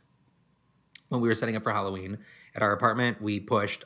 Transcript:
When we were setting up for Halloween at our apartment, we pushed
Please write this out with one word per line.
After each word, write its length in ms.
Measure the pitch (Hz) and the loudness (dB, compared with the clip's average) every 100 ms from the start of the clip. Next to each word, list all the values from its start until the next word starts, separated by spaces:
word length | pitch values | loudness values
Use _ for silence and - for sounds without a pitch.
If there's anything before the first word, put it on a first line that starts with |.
| _ _ _ _ _ _ _ _ _ - - | _ _ _ _ _ _ _ _ _ -18 -6
When 140 | 127 | 0
we 60 | 117 | 2
were 60 | 110 | 2
setting 200 | 117 110 | 2 -2
up 80 | |
for 80 | 110 | -2
Halloween 480 | 104 98 95 92 104 - - - | -2 -2 -4 -8 -10 -12 -20 -14
at 80 | - | 0
our 100 | 104 | 2
apartment, 500 | 104 120 113 123 104 | 4 2 2 0 0
we 180 | 104 104 | -2 -2
pushed 440 | - 113 101 - | 0 0 0 -4